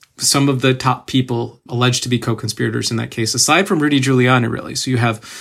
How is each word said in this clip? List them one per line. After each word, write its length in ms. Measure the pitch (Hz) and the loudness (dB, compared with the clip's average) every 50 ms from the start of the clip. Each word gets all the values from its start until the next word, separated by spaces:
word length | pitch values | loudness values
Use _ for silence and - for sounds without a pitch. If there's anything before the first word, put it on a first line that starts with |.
| _ _ _ | _ _ _
some 320 | - - - - 143 139 | -4 -2 0 2 2 2
of 140 | 143 135 131 | 2 2 2
the 140 | 139 131 127 | 2 2 2
top 320 | 131 - 131 127 - - | 2 0 -2 -2 -2 -4
people 520 | - - 131 127 - 120 117 117 - - _ _ | -2 0 0 0 0 -2 -4 -4 -6 -10 _ _
alleged 360 | - 123 120 127 123 123 - - | -6 -2 0 2 2 0 0 -2
to 40 | |
be 120 | 123 123 110 | -2 -2 -2
co-conspirators 720 | - 123 117 107 - 113 - - 123 113 104 110 - - | 0 -2 -4 -4 -4 -6 -4 -4 -4 -2 -2 -4 -4 -4
in 60 | 117 | -4
that 120 | 117 120 - | -4 -6 -6
case, 240 | - 120 113 - - | -4 -4 -4 -2 0
aside 340 | 120 - - 151 175 196 | 0 2 2 2 2 2
from 120 | - 202 156 | 2 0 0
Rudy 200 | 147 147 147 139 | 2 2 2 2
Giuliani, 500 | 127 135 131 127 123 123 127 123 117 113 | 2 4 4 4 4 4 4 4 2 0
really. 260 | - - - - - | -2 -6 -8 -8 -8
So 160 | 131 - 131 | -6 -4 -2
you 60 | 127 | 0
have 220 | 113 123 117 110 107 - - - - | 0 0 0 -2 -4 -8 -16 -18 -18